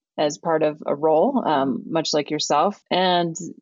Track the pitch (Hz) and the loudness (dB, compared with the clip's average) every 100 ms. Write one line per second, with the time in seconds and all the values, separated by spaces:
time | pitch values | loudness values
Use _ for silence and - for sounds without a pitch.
0 | _ - 151 147 175 160 156 151 - 147 | _ -2 -2 -2 -2 2 0 -2 -6 -2
1 | 156 156 214 269 - 147 135 117 - 160 | 2 4 4 0 0 0 0 -2 -4 -4
2 | 156 151 - 151 - 147 180 208 - 175 | 0 -2 -2 -4 0 2 2 -2 -4 0
3 | 185 175 175 160 170 - | 2 2 0 -4 -12 -16